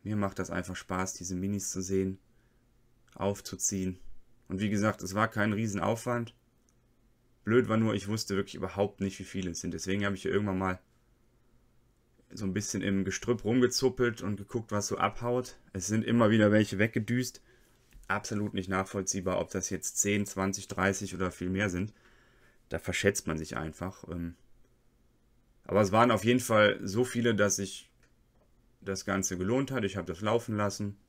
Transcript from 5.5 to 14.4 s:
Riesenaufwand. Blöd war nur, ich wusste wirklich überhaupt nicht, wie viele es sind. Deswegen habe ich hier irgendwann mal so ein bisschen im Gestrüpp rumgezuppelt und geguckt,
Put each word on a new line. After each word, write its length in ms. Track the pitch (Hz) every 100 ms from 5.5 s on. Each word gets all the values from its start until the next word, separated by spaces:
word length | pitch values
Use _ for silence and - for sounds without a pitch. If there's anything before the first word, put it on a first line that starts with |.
Riesenaufwand. 800 | 104 113 98 95 113 - 120 117 - _ _ _ _ _ _ _ _ _ _
Blöd 240 | - 120 110
war 100 | 110
nur, 160 | 113
ich 140 | 110 95
wusste 280 | 107 - 98
wirklich 200 | 98 -
überhaupt 460 | 92 - 101 -
nicht, 180 | 98 -
wie 40 |
viele 280 | 92 95 90
es 80 | 82
sind. 140 | 90
Deswegen 300 | 85 95 98 101
habe 100 | 98
ich 80 |
hier 80 | 92
irgendwann 260 | 92 104 92
mal 220 | 95 92 _ _ _ _ _ _ _ _ _ _ _ _ _ _ _
so 120 | -
ein 100 | 101
bisschen 280 | 95 104 101
im 240 | 98 98 95
Gestrüpp 380 | - - 120
rumgezuppelt 800 | 104 123 123 - 131 127 120 110
und 120 | 120
geguckt, 360 | 101